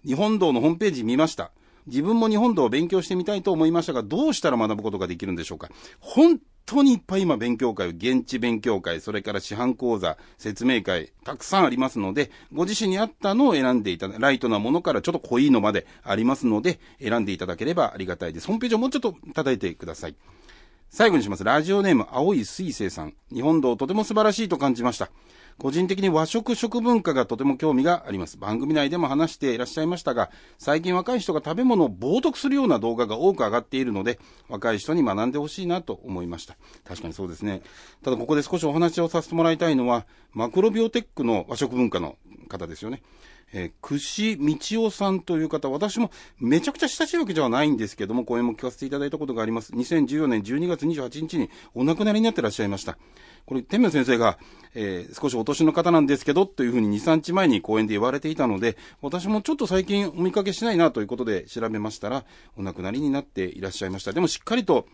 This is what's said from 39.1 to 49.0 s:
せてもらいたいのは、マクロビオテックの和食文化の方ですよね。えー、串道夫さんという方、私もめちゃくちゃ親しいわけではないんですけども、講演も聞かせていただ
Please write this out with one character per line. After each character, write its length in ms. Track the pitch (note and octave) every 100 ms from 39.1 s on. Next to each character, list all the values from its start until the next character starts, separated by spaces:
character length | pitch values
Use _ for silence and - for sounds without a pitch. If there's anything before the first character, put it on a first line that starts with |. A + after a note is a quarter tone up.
| E3+
せ 80 | -
て 60 |
も 80 | E3
ら 80 | E3
い 80 | D#3
た 100 | E3+
い 40 |
の 140 | C3+ B2
は、 180 | A#2+ - _ _
マ 180 | A2 A#2
ク 120 | F3+
ロ 80 | G#3+
ビ 100 | G#3+
オ 100 | A3+
テ 100 | A#3
ッ 60 | -
ク 120 | -
の 200 | A#2+ G#2 E2+
和 80 | -
食 180 | C3
文 160 | B2+ A#2
化 80 | F2+
の 200 | D#2 - - - -
方 200 | F#2 E2+
で 80 | D#2+
す 60 |
よ 80 | A2
ね。 120 | C3+ - - - - _ G2
え 100 | F2
ー、 60 | -
串 560 | - C#3+ - - A3 F3+
道 500 | D3 D3+ - A3 A3
夫 40 |
さ 200 | - G3
ん 100 | F#3+
と 160 | - D#3+
い 80 |
う 40 | D#3
方、 200 | D#3 C3+
私 320 | C#3+ G#3 A3+
も 100 | A3+ - - _
め 200 | A#2 D#3+
ち 80 | C#4
ゃ 40 |
く 60 | -
ち 60 |
ゃ 40 | C4+
親 180 | - D#4
し 80 |
い 40 | E4+
わ 60 |
け 100 | A3+
で 60 | D#3+
は 80 | B2+
な 140 | B2
い 80 | D3+
ん 60 | B2
で 100 | G#2+
す 100 | -
け 100 | G2+
ど 80 |
も、 100 | B2
講 120 | A#2+ A#2+
演 60 |
も 100 | A#2+
聞 80 | A2
か 100 | B2+
せ 60 | -
て 60 | C3+
い 40 |
た 80 |
だ 80 | C#3+